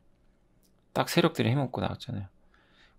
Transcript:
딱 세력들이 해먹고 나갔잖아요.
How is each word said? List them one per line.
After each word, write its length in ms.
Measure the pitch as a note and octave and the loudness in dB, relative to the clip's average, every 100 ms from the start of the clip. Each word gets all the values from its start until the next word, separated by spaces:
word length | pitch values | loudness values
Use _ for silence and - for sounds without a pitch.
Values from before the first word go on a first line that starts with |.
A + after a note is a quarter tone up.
| _ _ _ _ _ _ _ _ _ | _ _ _ _ _ _ _ _ _
딱 160 | - C3 | -4 0
세력들이 400 | E3+ E3 - A2+ | 2 2 2 2
해먹고 320 | C3+ B2+ G#2 | 2 0 -2
나갔잖아요. 460 | F#2+ G2 - G#2 G2 - _ _ _ _ - | -4 -4 -8 -8 -8 -16 _ _ _ _ -20